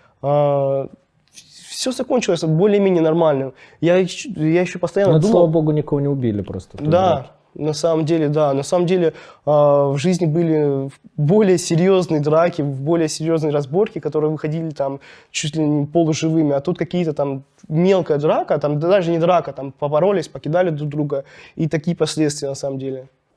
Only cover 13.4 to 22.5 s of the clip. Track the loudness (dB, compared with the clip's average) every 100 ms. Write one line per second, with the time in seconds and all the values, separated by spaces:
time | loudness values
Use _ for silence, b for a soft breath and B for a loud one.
13.4 | 0 -2 -2 -2 -2 -4 -4 -2 -2 -2
14.4 | -6 -6 -8 -6 -6 -6 B B B -8
15.4 | -6 -2 0 0 0 0 2 0 0 0
16.4 | 2 0 -2 -4 -4 -2 -2 -2 -4 -6
17.4 | -12 _ -6 0 4 2 2 0 2 0
18.4 | 0 -2 0 -2 2 2 2 0 2 2
19.4 | 0 -10 -14 -8 -2 0 2 0 -4 -10
20.4 | -4 0 0 -2 -6 -4 -4 -4 -8 B
21.4 | B -6 -2 -2 -4 -2 -2 0 -2 -2
22.4 | -8